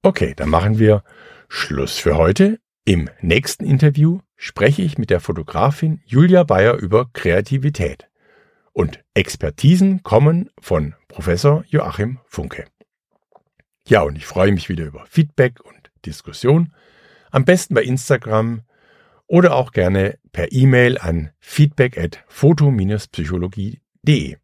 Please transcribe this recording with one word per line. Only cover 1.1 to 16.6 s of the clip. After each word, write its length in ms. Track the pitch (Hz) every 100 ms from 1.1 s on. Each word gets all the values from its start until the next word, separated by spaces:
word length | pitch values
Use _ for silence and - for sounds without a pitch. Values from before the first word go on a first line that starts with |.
| _ - - _
Schluss 500 | - - 69 67 -
für 180 | - 73
heute. 420 | 82 98 98 226 _ _ -
Im 240 | 90 69 _
nächsten 440 | 90 87 - - -
Interview 540 | 135 151 143 156 185 _ _
spreche 460 | - - - 147
ich 160 | 175 143
mit 120 | 110
der 100 | 90
Fotografin 840 | - 85 78 80 120 143 160 156 _
Julia 380 | 123 175 180
Bayer 320 | - 95 107 127
über 340 | 90 110 123
Kreativität. 960 | - 90 87 104 139 143 147 87 - - _ _ _ _ _ _
Und 320 | - 78 - _
Expertisen 920 | - - - 76 - 139 180 190 190
kommen 460 | - 110 147 165 208 _
von 340 | - 82 73 - _
Professor 560 | - 82 87 143 151 -
Joachim 520 | 151 160 - 107 131 _
Funke. 380 | - 69 - - _ _ _ _ _ _ _ _ _ _ _ -
Ja, 140 | 107
und 140 | 73 76
ich 100 | -
freue 260 | - 98
mich 180 | 98 -
wieder 160 | 85 78
über 200 | 73 -
Feedback 520 | - 151 - 127 120
und 300 | _ _ _ _ -
Diskussion. 680 | 76 - - 120 156